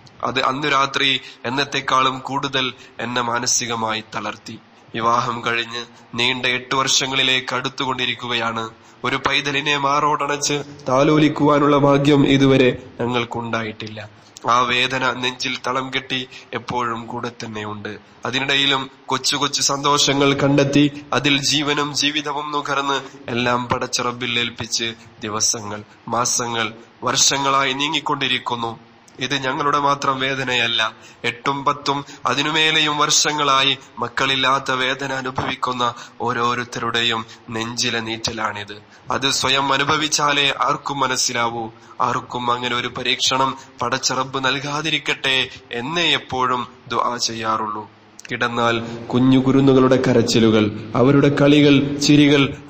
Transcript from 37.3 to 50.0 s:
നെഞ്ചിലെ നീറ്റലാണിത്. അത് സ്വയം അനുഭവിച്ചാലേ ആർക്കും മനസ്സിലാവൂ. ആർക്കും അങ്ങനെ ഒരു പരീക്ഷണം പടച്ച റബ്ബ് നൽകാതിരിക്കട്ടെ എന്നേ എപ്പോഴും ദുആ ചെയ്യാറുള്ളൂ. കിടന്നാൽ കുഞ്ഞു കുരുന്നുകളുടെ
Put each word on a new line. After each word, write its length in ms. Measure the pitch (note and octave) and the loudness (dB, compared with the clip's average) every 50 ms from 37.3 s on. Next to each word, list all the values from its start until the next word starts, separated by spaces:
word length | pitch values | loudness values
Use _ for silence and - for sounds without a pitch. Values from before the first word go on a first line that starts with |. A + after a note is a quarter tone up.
| - - - - | -16 -20 -16 -10
നെഞ്ചിലെ 500 | A#2 A2+ A2+ A#2 B2 A#2 B2 B2 A2+ A#2 | -8 -6 -6 -6 -4 -4 -4 -2 -2 -4
നീറ്റലാണിത്. 840 | A2+ A2+ A2+ A2+ - - A#2 A2 G#2+ G#2+ G2+ G#2 G#2 G2+ G2+ G#2+ - - - - - - | -4 -6 -8 -6 -6 -8 -6 -4 -6 -6 -6 -6 -10 -12 -14 -18 -18 -20 -20 -20 -8 -6
അത് 180 | B2 C#3+ C3 C#3 | -4 -2 0 0
സ്വയം 440 | C3 - - C3 C3+ C#3 C#3 C#3 C3+ | 0 0 0 0 2 2 2 2 2
അനുഭവിച്ചാലേ 800 | C3+ C#3+ C#3+ D#3 D3+ D#3 D3+ - - D3+ D3 D3 C#3+ C#3+ C#3 C3 - | 0 2 2 0 0 0 -2 0 0 0 2 2 2 2 0 0 0
ആർക്കും 380 | B2 C3 C#3+ C#3+ - - C#3 C3+ | 0 -2 -2 -4 -4 -8 -2 -2
മനസ്സിലാവൂ. 720 | C3 B2+ B2+ B2 - - B2 A#2+ A#2+ A#2 A#2 A#2 A2+ A2+ A2+ - - - - - | 0 0 0 -2 -2 -2 -2 -2 -2 -2 -2 -6 -8 -10 -12 -16 -20 -20 -4 -2
ആർക്കും 500 | B2 B2 B2 B2+ B2 - - B2 B2 A#2+ | -2 0 0 -4 -6 -6 -8 -4 -2 -2
അങ്ങനെ 240 | A#2+ B2 B2 B2 A#2+ | -2 0 -2 -2 -2
ഒരു 120 | A#2+ A#2+ A#2+ | -2 -4 -4
പരീക്ഷണം 680 | - B2+ B2+ A#2+ C3 - - - C3 C3 C3+ C3 C3 - - - - - | -6 -6 -2 -2 -2 0 0 0 2 2 0 0 -2 -6 -14 -20 -10 -6
പടച്ച 300 | B2+ B2 B2+ C3 - - | -4 -4 -2 -2 -2 -2
റബ്ബ് 340 | C3+ B2+ C3 C3+ C3 C3+ C3 | -2 -2 -4 -4 -4 -2 -2
നൽകാതിരിക്കട്ടെ 1040 | B2+ C3 C#3 C3+ D3 C#3+ D3 D#3 D#3+ D3+ D3 C#3+ - D3 C#3 - C#3 C3+ C3 B2 G#2+ - - - - | 0 -2 -2 -4 -6 -6 -4 -2 -2 -4 -2 -2 -4 -4 -2 0 0 2 2 0 -2 -6 -18 -14 -10
എന്നേ 320 | - A#2+ A#2+ C#3 E3 F3 E3+ | -8 -8 -6 -4 -4 -2 0
എപ്പോഴും 640 | D#3 C#3+ B2+ - - - B2+ B2+ B2 B2+ B2 A#2 - - - - - | 0 0 0 -2 -4 -2 -2 0 0 0 -2 -4 -8 -12 -20 -12 -6
ദുആ 300 | A#2+ A#2 - A#2 A#2+ A#2+ | -2 -2 -2 -2 -2 -4
ചെയ്യാറുള്ളൂ. 720 | - A2+ A2+ A2+ A2+ A2 A2 A2 A2 G#2+ G#2+ G#2+ G#2+ G2+ - - - - - - - - | -6 -6 -6 -4 -4 -2 -2 -2 -4 -6 -6 -8 -10 -14 -18 -20 -20 -20 -20 -20 -12 -10
കിടന്നാൽ 720 | B2 A#2 B2 A#2+ A#2 A#2+ A#2 A#2 A#2 A#2 A2+ - - - - - - | -4 -2 -2 -2 0 0 0 2 2 0 -2 -6 -10 -12 -8 -2 0
കുഞ്ഞു 260 | B2 B2+ C3 C3 C3 | 4 6 6 6 6
കുരുന്നുകളുടെ 560 | C3 C3+ C3 C3+ C#3 C3+ C3 C3 C3 B2+ C3 B2 | 6 4 4 6 6 6 6 6 6 6 4 4